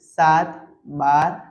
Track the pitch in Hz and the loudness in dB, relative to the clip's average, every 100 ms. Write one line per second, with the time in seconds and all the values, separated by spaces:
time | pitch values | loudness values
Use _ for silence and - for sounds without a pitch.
0 | _ - 160 160 143 - - _ - 143 | _ 0 2 2 0 -8 -20 _ -14 -4
1 | 143 143 160 - - | 0 2 0 -4 -16